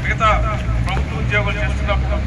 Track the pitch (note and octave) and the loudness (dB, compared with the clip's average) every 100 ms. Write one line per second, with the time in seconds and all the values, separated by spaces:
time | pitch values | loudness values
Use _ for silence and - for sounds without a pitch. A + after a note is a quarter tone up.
0 | - G#3+ A3 G3+ A3 G3+ - - - F#3 | -2 0 2 4 2 0 0 0 0 -2
1 | E3+ - - G3+ G3 G3+ G3 - - G3 | -2 -2 0 0 0 0 -2 0 0 0
2 | - G3+ | 0 0